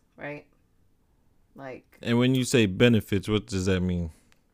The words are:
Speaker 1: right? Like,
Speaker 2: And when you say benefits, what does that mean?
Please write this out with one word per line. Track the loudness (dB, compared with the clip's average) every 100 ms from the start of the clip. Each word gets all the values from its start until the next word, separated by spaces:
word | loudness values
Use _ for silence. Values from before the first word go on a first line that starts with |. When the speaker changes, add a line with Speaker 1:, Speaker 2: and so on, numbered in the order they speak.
| _ -16
Speaker 1:
right? | -14 -14 -18 _ _ _ _ _ _ _ _ _ _
Like, | -18 -16 -16 _ -12
Speaker 2:
And | -2 2
when | 2
you | 2
say | 2 2 2
benefits, | 4 4 4 0 -4 -2
what | -4 -2
does | -4 0
that | 0
mean? | 0 -2 -6 -10 _ _ _